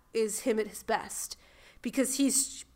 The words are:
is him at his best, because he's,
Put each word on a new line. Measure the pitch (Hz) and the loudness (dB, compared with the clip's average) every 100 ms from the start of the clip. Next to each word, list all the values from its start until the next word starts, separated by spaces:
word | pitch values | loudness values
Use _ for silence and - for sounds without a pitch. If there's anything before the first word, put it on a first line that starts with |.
| _ | _
is | - 220 208 | -2 0 0
him | 247 220 | 0 2
at | 214 | 0
his | - | -4
best, | - 220 - - - - - - - - | -2 -2 -2 -8 -8 -10 -18 -20 -20 -10
because | 240 - 254 262 | -4 0 0 4
he's, | 277 - - - - | 4 4 0 -4 -16